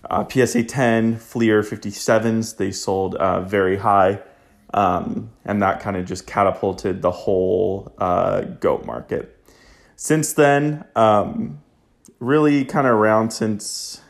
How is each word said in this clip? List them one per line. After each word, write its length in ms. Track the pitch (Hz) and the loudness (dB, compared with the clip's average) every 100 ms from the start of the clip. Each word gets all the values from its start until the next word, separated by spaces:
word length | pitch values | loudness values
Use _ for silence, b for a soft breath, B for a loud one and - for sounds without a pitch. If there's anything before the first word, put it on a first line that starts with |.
| - | -4
uh, 160 | 104 | -4
P 160 | 104 131 | -2 0
S 160 | 117 - | 2 0
A 60 | |
ten, 540 | 117 - 123 113 113 113 | -2 0 2 2 0 -2
Fleer 440 | - 123 113 107 | -8 0 4 4
fifty-sevens, 920 | 104 104 104 - - 113 113 113 110 | 2 -8 -10 -6 0 2 2 -2 -4
they 160 | - 98 | -6 -6
sold, 440 | 92 - 95 92 - | -4 -4 -2 -2 -2
uh, 260 | 95 90 | -2 -2
very 340 | 92 101 92 98 | -2 0 0 0
high, 420 | 107 101 95 101 b b b b - | 2 4 4 2 b b b b -6
um, 560 | 104 95 90 - - 110 _ | 0 0 0 -4 -8 -10 _
and 160 | - 104 | -6 0
that 220 | 98 - | 0 -2
kinda 200 | 104 95 | -6 -6
just 240 | 90 92 - | -6 -10 -6
catapulted 760 | - 98 - 101 95 98 92 | 0 0 0 -4 -2 -4 -2
the 80 | 90 | -2
whole, 840 | 90 - 92 92 92 95 98 98 - | -2 -2 0 2 0 0 -4 -10 -6
uh, 420 | 92 90 90 95 | -2 0 0 -2
goat 460 | - - 80 - - | -6 -4 -2 -2 -4
market. 500 | 58 - - - _ b b b b b b | -12 -6 -8 -8 _ b b b b b b
Since 360 | - 156 147 | -2 0 0
then, 540 | - 143 143 147 151 - 110 | 4 4 4 2 -4 -4 2
um, 600 | 110 104 90 76 - - _ _ _ _ - _ | 4 4 2 -6 -8 -10 _ _ _ _ -20 _
really 440 | 120 151 151 143 | 0 4 4 2
kinda 240 | 131 160 135 | 0 0 4
around 440 | 110 107 107 113 | 4 4 4 2
since, 680 | - 110 104 - - - - | -2 -2 -2 -8 -10 -12 -16